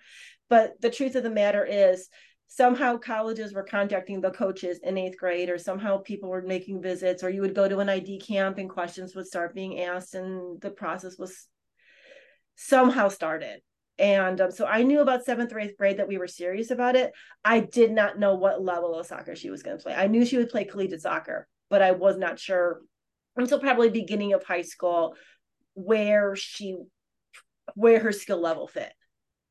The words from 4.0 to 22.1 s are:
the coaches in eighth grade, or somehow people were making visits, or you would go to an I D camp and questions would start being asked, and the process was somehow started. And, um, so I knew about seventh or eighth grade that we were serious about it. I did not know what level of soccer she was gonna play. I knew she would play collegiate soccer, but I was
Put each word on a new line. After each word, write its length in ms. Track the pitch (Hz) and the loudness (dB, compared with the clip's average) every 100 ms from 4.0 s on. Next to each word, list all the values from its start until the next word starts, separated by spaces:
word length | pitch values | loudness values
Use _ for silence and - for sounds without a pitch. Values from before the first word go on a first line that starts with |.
| 185 196 | -4 -4
the 80 | 185 | -4
coaches 500 | 180 196 185 180 170 | -2 -4 -4 -6 -6
in 160 | 175 190 | -6 -4
eighth 180 | 185 185 | -6 -6
grade, 320 | 180 175 180 | -4 -4 -4
or 80 | 175 | -6
somehow 400 | 175 190 208 196 | -6 -6 -2 -4
people 320 | 196 196 190 | -4 -10 -6
were 140 | 185 | -8
making 360 | 185 185 185 196 | -4 -6 -6 -8
visits, 440 | 185 180 185 185 | -6 -2 -2 -2
or 60 | 185 | -4
you 120 | 196 | -2
would 140 | 196 196 | -2 2
go 120 | 196 | 2
to 120 | 196 | 2
an 100 | 196 | 0
I 100 | 190 | -2
D 200 | 185 196 | -6 -12
camp 400 | - 196 196 196 | -6 -2 -2 -4
and 100 | 185 | -10
questions 460 | 185 175 185 185 190 | -8 -8 -10 -14 -14
would 100 | 185 | -10
start 280 | 180 170 226 | -8 -8 -8
being 260 | 190 175 | -10 -6
asked, 340 | 180 180 180 185 | -6 -6 -10 -10
and 460 | 185 185 180 175 | -10 -10 -10 -12
the 80 | 202 | -12
process 460 | 196 180 180 185 175 | -10 -8 -8 -12 -14
was 300 | 180 - _ _ _ _ _ _ - - _ _ _ _ | -16 -16 _ _ _ _ _ _ -20 -20 _ _ _ _
somehow 540 | - 262 254 254 202 | 2 4 6 4 0
started. 520 | - 160 160 127 104 _ _ _ - | 0 -6 -6 -8 -14 _ _ _ 0
And, 420 | 202 196 185 185 | 4 4 2 2
um, 100 | 185 | 0
so 140 | 180 220 | 0 0
I 180 | 214 | 2
knew 160 | 247 294 | 4 4
about 240 | 262 254 | 4 2
seventh 300 | 247 233 233 | -2 -4 -4
or 60 | 214 | -6
eighth 180 | 208 - | -10 0
grade 200 | 196 196 | 0 0
that 100 | 196 | -2
we 100 | 190 | -4
were 100 | 180 | -8
serious 420 | - 175 196 226 | -6 -6 -4 -4
about 260 | 240 247 254 | 0 2 2
it. 180 | 247 - - - | 0 -4 -20 -4
I 180 | 214 226 | 2 2
did 300 | - 240 226 | 2 4 4
not 280 | 220 202 202 | 6 2 2
know 160 | 202 190 | 2 4
what 260 | 196 190 | 2 2
level 320 | 185 175 175 | -2 -2 -2
of 140 | 165 170 | -4 -8
soccer 280 | - - - | -12 -14 -12
she 140 | - | -12
was 140 | 95 | -12
gonna 140 | - 98 | -12 -10
play. 180 | - - | -8 -2
I 120 | 196 | 2
knew 180 | 226 240 | 4 4
she 120 | 254 | 2
would 120 | 233 | 0
play 160 | 226 202 | -2 -6
collegiate 360 | 202 190 165 | -4 -4 -4
soccer, 460 | - 160 - - - _ _ | -4 -4 -6 -10 -10 _ _
but 120 | 202 | 4
I 100 | 185 | 6
was 260 | 185 190 | 6 4